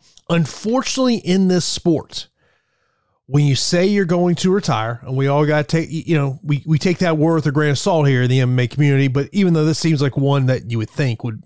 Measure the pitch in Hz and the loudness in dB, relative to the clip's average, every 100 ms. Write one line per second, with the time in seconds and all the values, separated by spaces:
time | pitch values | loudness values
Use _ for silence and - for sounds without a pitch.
0 | _ _ - 170 160 - 208 254 - - | _ _ -2 -2 -2 -4 -4 -2 -2 -2
1 | 254 226 - 185 190 180 - - 175 151 | 0 0 0 0 2 2 0 -4 0 -2
2 | - - - _ _ _ _ _ _ _ | -4 -14 -16 _ _ _ _ _ _ _
3 | _ _ - 139 147 131 - 175 190 202 | _ _ -4 0 2 0 0 0 2 2
4 | 175 175 180 170 185 196 175 113 110 117 | 0 0 0 0 0 0 0 -2 -2 -8
5 | 131 131 139 143 147 151 143 165 160 156 | -6 -2 0 2 2 0 0 -2 -2 -8
6 | - 160 139 135 143 147 - 160 190 175 | -2 0 0 -4 -4 -4 0 0 0 0
7 | 180 156 160 165 147 139 151 139 196 165 | 0 2 2 2 0 0 0 0 0 2
8 | 139 127 123 131 127 127 123 135 147 135 | 2 2 2 2 2 0 -2 0 2 2
9 | 139 131 139 202 185 160 156 151 165 147 | 2 0 -2 0 2 2 2 0 0 0
10 | 143 143 139 139 131 127 110 117 110 - | 0 0 0 2 0 -2 -2 -6 -4 -4
11 | 135 110 113 107 | -4 -2 -8 -10